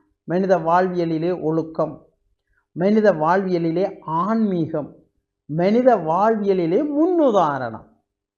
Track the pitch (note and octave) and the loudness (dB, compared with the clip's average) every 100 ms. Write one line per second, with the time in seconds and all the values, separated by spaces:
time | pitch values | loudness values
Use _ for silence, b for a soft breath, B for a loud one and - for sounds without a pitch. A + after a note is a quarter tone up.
0 | _ _ - F3 F#3+ F3+ E3 F3+ F#3+ F3+ | _ _ -6 -2 0 0 2 0 0 -2
1 | E3 D#3+ E3+ E3+ D3+ D#3+ D#3+ - D#3 C#3+ | -2 -2 -2 -2 -2 -2 -4 -4 -6 -8
2 | _ _ _ _ _ _ _ D3+ F#3+ G#3+ | _ _ _ _ _ _ _ -2 0 4
3 | G#3 D#3+ D#3 F#3+ F#3 F3 E3 E3 G3 - | 4 2 2 0 0 -2 -2 -2 -4 -6
4 | - E3 F#3+ A3+ G#3+ F3 D3+ D#3+ C#3 - | -6 -4 -2 0 0 -2 -2 -4 -8 -14
5 | _ _ _ _ - D#3 F#3 A3+ B3+ A3 | _ _ _ _ -8 -2 2 4 4 4
6 | D#3 F3 G#3+ A3+ G3 F#3 E3 G3+ D4+ C#4+ | 2 0 2 0 0 0 0 0 0 0
7 | F4 F4 C#4+ G3+ D#3 C#3 A#2+ A2 - _ | 0 2 2 2 2 -2 -6 -10 -18 _
8 | _ _ _ | _ _ _